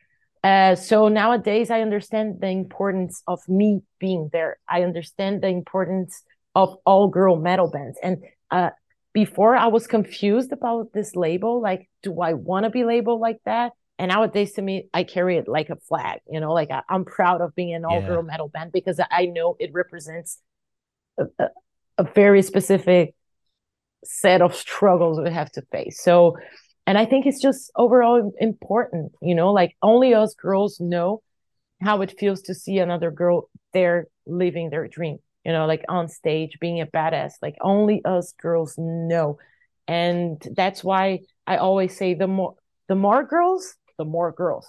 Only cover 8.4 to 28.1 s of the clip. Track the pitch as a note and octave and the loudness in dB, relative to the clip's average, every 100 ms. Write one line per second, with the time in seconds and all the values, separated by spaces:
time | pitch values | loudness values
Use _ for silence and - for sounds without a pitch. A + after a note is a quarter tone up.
8.4 | - F3+ F3 - _ _ _ A3 G3+ - | -4 -2 -2 -4 _ _ _ -2 0 4
9.4 | G#3+ B3 A#3 A3+ A3+ A3 G3+ - G3+ A3 | 4 6 4 2 0 -2 -2 -2 0 0
10.4 | B3+ C#4 A#3+ A#3 A3+ G#3+ G#3 F3+ E3 F3+ | -2 -6 -4 -4 -6 -8 -6 -2 -2 -2
11.4 | A3 A#3+ G#3+ F#3+ _ _ G3 E3+ E3+ D#3 | -2 -2 -2 -4 _ _ -10 -4 -2 -4
12.4 | D#3 F#3 A3 B3+ A#3 A#3 A3+ A#3 A3+ A3+ | -2 -2 -2 0 0 0 0 -2 -2 -4
13.4 | - A3+ A#3+ _ _ - F#3 G3 A3 G#3 | -4 -4 -4 _ _ -8 -2 0 0 0
14.4 | G3+ - G3 F#3+ - E3+ F3 F#3 F3+ E3+ | -4 -4 -6 -6 -6 -6 -4 -2 0 0
15.4 | A2 C#3+ D3+ - - D#3 - - - D#3 | -2 -4 -4 -10 -6 -6 -6 -10 -10 -8
16.4 | D#3 E3+ D3 - - F#3 F3+ - F3+ F3 | -2 -2 -2 -6 -4 -6 -4 0 0 0
17.4 | F3 F3 F3 E3 E3 E3+ F#3 E3+ E3 D#3+ | -2 -6 -8 -6 -4 -4 -2 -4 -6 -10
18.4 | D3+ D#3 E3 F#3 F#3 E3 E3+ F3 F3+ E3+ | -10 -12 -6 -6 -4 -4 -2 0 -2 -2
19.4 | E3+ E3+ D3+ E3 F3 E3+ D#3 E3 E3+ - | -4 -4 -6 -6 -6 -10 -16 -16 -14 -18
20.4 | _ _ _ _ _ _ _ - D#3+ - | _ _ _ _ _ _ _ -8 -6 -4
21.4 | A#3 - _ _ _ - F3 - G3+ G3 | -6 -6 _ _ _ -4 0 4 6 6
22.4 | F#3+ G3 F#3+ G3 F3+ F3+ D#3+ _ _ _ | 4 0 2 0 4 4 2 _ _ _
23.4 | _ _ _ _ _ _ - - G3 F#3 | _ _ _ _ _ _ -16 0 4 6
24.4 | F3 - - - G3+ F3+ E3+ D#3 D#3+ E3 | 4 0 -10 2 4 4 2 0 -4 -4
25.4 | D3+ - - C#3 - - - F3 E3+ E3 | -8 -10 -10 -10 -10 -2 4 6 6 4
26.4 | - - _ _ - G3 A3+ C4+ C#4+ C4+ | -14 -20 _ _ 0 2 4 2 2 2
27.4 | C#4 C4 - - A#3+ B3 A#3 | 0 0 -6 0 4 6 6